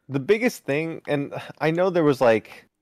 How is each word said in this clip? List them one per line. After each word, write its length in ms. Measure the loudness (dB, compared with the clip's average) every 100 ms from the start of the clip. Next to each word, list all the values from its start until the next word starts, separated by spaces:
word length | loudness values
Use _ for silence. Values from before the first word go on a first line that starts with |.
| -8
the 100 | -4
biggest 460 | 0 2 0 -2 -4
thing, 360 | -4 -4 -8 -6
and 260 | -4 -4 -10 -14 -4
I 120 | -2
know 180 | 0 0
there 140 | 2
was, 160 | 2 4
like, 460 | 4 2 0 -16 _ _